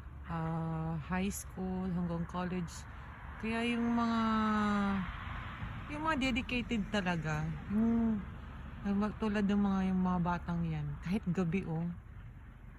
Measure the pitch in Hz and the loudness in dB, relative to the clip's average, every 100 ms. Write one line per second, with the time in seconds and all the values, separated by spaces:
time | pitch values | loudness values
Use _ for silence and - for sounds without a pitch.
0 | - - - 165 160 165 165 160 160 165 | -12 -12 -6 -2 -2 0 -2 -2 -2 -4
1 | 143 185 196 - - - 185 185 185 175 | -2 0 0 -2 -8 -6 -4 -2 -2 0
2 | 175 170 175 180 180 185 170 - - - | 0 -2 -2 -4 -2 -2 -4 -8 -12 -12
3 | - - - - 220 226 240 233 233 233 | -12 -12 -12 -6 -2 0 0 2 2 4
4 | 233 226 226 220 214 214 208 202 202 196 | 4 4 4 4 4 4 4 4 4 2
5 | 185 - - - - - - - - 294 | -2 -6 -6 -6 -8 -8 -8 -8 -6 -2
6 | 320 294 269 247 - 247 - 233 190 208 | 0 2 2 2 0 -2 0 0 2 0
7 | 180 170 156 151 160 151 - 208 226 233 | 2 2 0 0 -2 -4 0 4 4 4
8 | 226 214 - - - - - - 202 196 | 4 0 -4 -10 -12 -10 -10 -6 0 2
9 | 208 - 220 208 196 202 202 190 190 185 | 2 0 0 2 4 6 4 4 4 4
10 | 185 180 175 175 - 170 165 156 147 143 | 4 4 2 0 0 -2 0 -2 -2 -4
11 | 170 220 185 170 170 190 165 160 170 175 | -2 0 2 2 2 0 0 -2 -4 -6
12 | - - - - - - - | -12 -16 -16 -16 -16 -16 -16